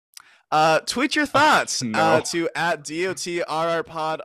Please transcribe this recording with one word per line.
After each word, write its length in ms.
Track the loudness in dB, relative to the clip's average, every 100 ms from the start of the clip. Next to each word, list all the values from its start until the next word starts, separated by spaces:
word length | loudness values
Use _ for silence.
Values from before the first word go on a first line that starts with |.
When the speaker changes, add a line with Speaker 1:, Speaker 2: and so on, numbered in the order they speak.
| _ -20 _ _ -2
Speaker 1:
Uh, 280 | 2 4 4
tweet 340 | 0 -2 -2
your 80 | 0
Speaker 2:
<laughs> 20 | 0
Oh, 0 |
Speaker 1:
thoughts, 560 | 4 4 4 2 -4
Speaker 2:
no. 160 | -4 0
Speaker 1:
uh, 220 | 4 4
to 280 | 2 -4 -4 -2
at 260 | -2 -4
D 220 | -6 -6 -4
O 80 |
T 260 | -4 -6 -6
R 260 | -4 -4 -2
R 140 | -2
pod 360 | -4 -6 -6 -6